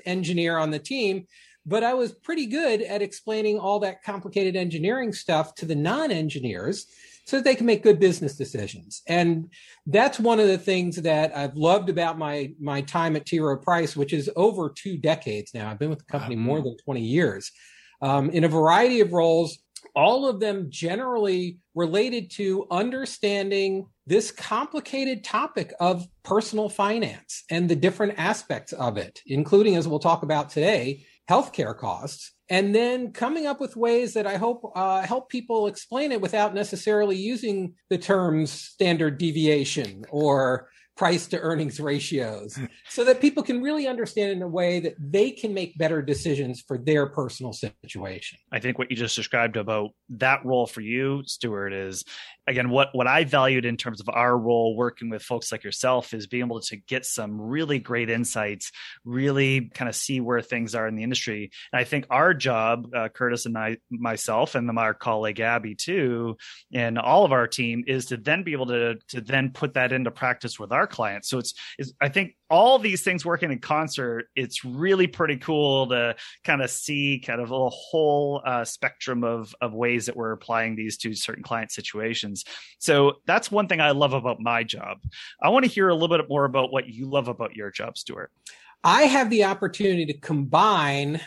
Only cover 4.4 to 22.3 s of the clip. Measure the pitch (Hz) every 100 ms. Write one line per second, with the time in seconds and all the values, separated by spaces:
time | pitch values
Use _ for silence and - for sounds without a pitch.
4.4 | 190 185 180 160 180 254 233 - - 156
5.4 | 156 - 160 147 156 262 311 170 156 151
6.4 | 123 90 113 202 - _ - - - 269
7.4 | 262 262 233 214 220 165 185 175 147 -
8.4 | 123 117 101 - - - - 170 170 165
9.4 | 165 - - - - 196 262 269 226 220
10.4 | 208 185 196 185 175 170 160 151 156 151
11.4 | 139 143 160 202 185 170 170 160 151 147
12.4 | 139 156 147 139 139 175 165 156 143 165
13.4 | 156 135 180 175 156 143 143 160 139 170
14.4 | 214 190 151 - 196 165 151 160 - 104
15.4 | 101 117 107 107 151 151 - 143 131 113
16.4 | 117 151 131 113 - 127 113 151 160 98
17.4 | - - - - _ _ 139 139 139 170
18.4 | 160 160 156 185 247 240 185 175 165 165
19.4 | 160 - _ - - 143 170 262 269 196
20.4 | 214 196 160 - 165 202 254 240 202 185
21.4 | 180 175 _ 165 170 190 247 240 180